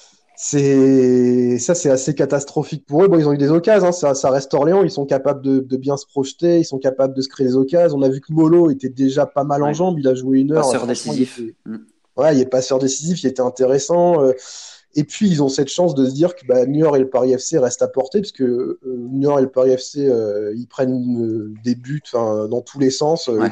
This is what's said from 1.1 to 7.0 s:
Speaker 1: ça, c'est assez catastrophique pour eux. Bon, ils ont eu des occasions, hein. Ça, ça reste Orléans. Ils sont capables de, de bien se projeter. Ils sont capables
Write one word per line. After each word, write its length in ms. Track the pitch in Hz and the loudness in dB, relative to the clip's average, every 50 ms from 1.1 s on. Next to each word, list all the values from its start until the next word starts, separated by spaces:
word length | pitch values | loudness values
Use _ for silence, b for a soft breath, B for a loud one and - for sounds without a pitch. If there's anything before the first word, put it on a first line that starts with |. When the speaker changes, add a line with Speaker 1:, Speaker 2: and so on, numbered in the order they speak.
| 127 123 123 123 123 123 123 123 123 123 | 4 4 2 2 2 2 2 0 -2 -2
Speaker 1:
ça, 160 | - - 175 | -2 -2 -2
c'est 160 | - - 143 | 0 0 0
assez 240 | 131 127 131 156 147 | 0 0 0 -4 -2
catastrophique 720 | - 147 135 147 143 139 - - 156 147 - 160 143 - | -2 -2 -2 -2 -4 -4 -4 -6 -6 -6 -6 -8 -12 -10
pour 160 | - 143 156 196 | -4 2 2 4
eux. 60 | 190 | 4
Bon, 100 | 170 165 | 4 4
ils 80 | 151 | 2
ont 60 | 147 143 | 2 2
eu 60 | 143 | 2
des 120 | 143 143 | 2 2
occasions, 380 | 160 170 165 220 220 202 180 175 | 2 2 2 4 4 4 4 2
hein. 40 | 175 | 0
Ça, 220 | 175 151 143 131 | 0 0 -2 0
ça 160 | 131 - 139 | 0 0 0
reste 240 | 131 139 139 - - | 0 0 -2 -2 -2
Orléans. 300 | 143 143 160 185 196 190 | 0 2 2 2 2 2
Ils 80 | 160 - | 0 -2
sont 140 | 147 139 | -4 -4
capables 360 | 139 147 135 135 143 139 131 131 | -2 -2 -2 0 -2 -4 -2 -2
de, 160 | 135 135 135 | 0 0 0
de 180 | 131 123 127 | 0 -2 -6
bien 200 | 131 127 139 143 | -6 -4 -4 -4
se 100 | 139 - | -4 -6
projeter. 520 | - _ 139 135 135 - - 170 170 170 170 | -8 _ -6 -6 -6 -6 -2 0 2 2 2
Ils 40 | 160 | 2
sont 140 | - 139 131 | 0 -4 -4
capables 360 | 135 135 131 - | -2 -2 0 0